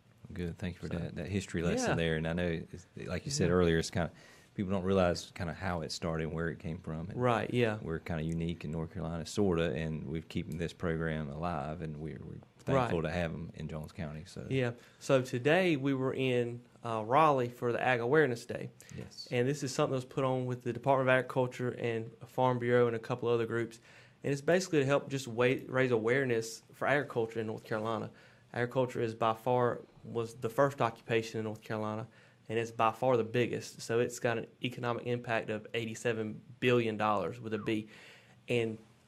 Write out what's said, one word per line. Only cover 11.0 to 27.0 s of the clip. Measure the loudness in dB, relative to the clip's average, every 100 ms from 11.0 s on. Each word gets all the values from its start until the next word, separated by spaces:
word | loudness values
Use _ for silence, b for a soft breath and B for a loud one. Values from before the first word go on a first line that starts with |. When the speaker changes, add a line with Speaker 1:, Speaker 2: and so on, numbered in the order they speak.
| -2 -4 -6
Speaker 1:
alive, | -6 -4 -4 -6 -6
and | -8 -8
we're, | -10 -10
we're | -12 -14 -18 _
thankful | -2 0 2 0
Speaker 2:
Right. | 0
Speaker 1:
to |
have | -2 -2
'em | -4 -10 -10
in | -8
Jones | -8 -10
County. | -8 -8 -10 -12
So | -12 -4
Speaker 2:
Yeah. | -2 -2 -4 B B
So | 2 2
today | 2 0 2 4 4 2
we | 0
were | 0 0
in, | 0 2 2 0 -4 -14 -12
uh, | -4 -4 2
Raleigh | 6 6 4 0
for | -2 -2
the | 2
Ag | 2 2
Awareness | 4 6 4 2 -6
Day. | -8 -8 -12 B -14
Speaker 1:
Yes. | -14 -14 -4
Speaker 2:
And | 0 2
this | 0
is | -2
something | 0 0
that | 0
was | -2
put | 0
on | 2 2 0
with | -4
the | -4
Department | -2 4 4 6
of |
Agriculture | 4 4 0 0 0 -4
and | -2 -2 -2 -4 -12 -8
Farm | 2 4 4
Bureau | 4 6 6
and | 2
a |
couple | -4 -2 2
other | 2 2
groups. | -2 -4 -8 B B B B
And | -4
it's | -2
basically | 2 2 4 2
to | 4
help | 2 0
just | -6 -4
wa-, | 2 4 2 -2
raise | 0 2
awareness | 2 4 2 2 0 -2 -10 _
for | -4 2
agriculture | 2